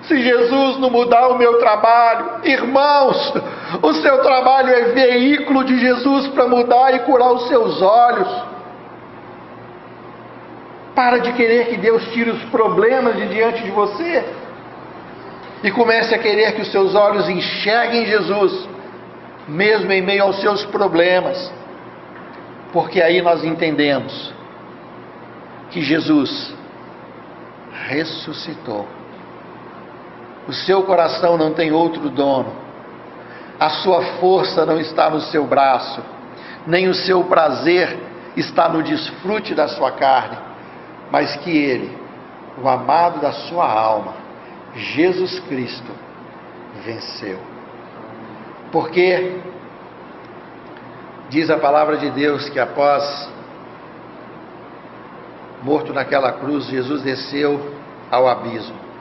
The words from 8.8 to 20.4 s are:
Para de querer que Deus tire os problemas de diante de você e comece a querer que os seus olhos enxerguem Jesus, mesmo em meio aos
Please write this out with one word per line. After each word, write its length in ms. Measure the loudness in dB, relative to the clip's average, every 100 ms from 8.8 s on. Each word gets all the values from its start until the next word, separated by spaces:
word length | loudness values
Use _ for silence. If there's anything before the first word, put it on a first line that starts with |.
| -18 -20 -20 -20 -20 -20 -18 -18 -18 -18 -20 -20 -18 -18 -18 -18 -18 -18 -18 -20 -6 2
Para 240 | 4 4
de 120 | 2
querer 340 | 2 4 6 4
que 100 | 2
Deus 260 | 4 4 2
tire 200 | -2 -2
os 120 | -2 -2
problemas 680 | 2 2 4 4 4 2 0
de 100 | -2
diante 340 | 0 0 0
de 80 | -4
você 560 | 0 0 -2 -2 -2 -2 -10 -14 -16 -16 -18 -18 -18 -18 -18 -18 -18 -18 -4
e 60 | -4
comece 460 | 2 2 4 2 0
a 20 |
querer 380 | 2 2 2 0
que 60 |
os 100 | -2
seus 240 | 2 4 4
olhos 340 | 4 4 0
enxerguem 800 | -2 -4 -4 0 0 2 0 0
Jesus, 600 | 0 0 2 0 0 -10 -14 -16 -18 -18 -20 -20 -20 -12
mesmo 440 | 0 2 2 2
em 100 | 0
meio 220 | 2 2
aos 180 | 2 2